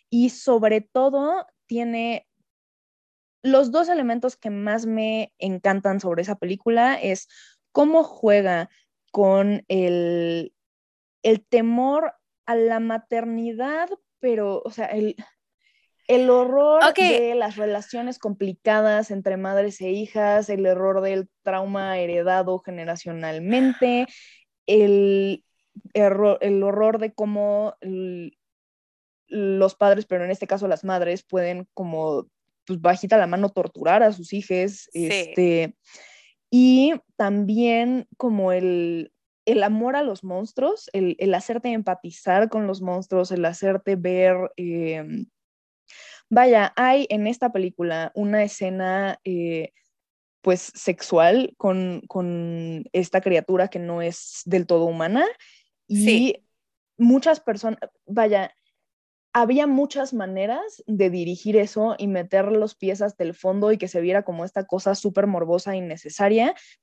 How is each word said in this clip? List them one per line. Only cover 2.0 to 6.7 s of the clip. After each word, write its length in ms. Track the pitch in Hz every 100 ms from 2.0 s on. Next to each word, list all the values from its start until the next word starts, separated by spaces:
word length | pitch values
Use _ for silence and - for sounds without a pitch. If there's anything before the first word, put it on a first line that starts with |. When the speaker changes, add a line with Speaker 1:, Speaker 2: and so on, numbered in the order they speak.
| 233 226 - _ _ _ _ _ _ _ _ _ _ _
Speaker 1:
los 280 | 262 269 262
dos 180 | 294 339
elementos 480 | 349 247 233 254 -
que 140 | 220
más 360 | 202 208 220 226
me 480 | 220 220 220 214 _
encantan 600 | 196 185 196 196 196 196
sobre 220 | 190 170
esa 140 | 190 202
película 580 | 180 196 -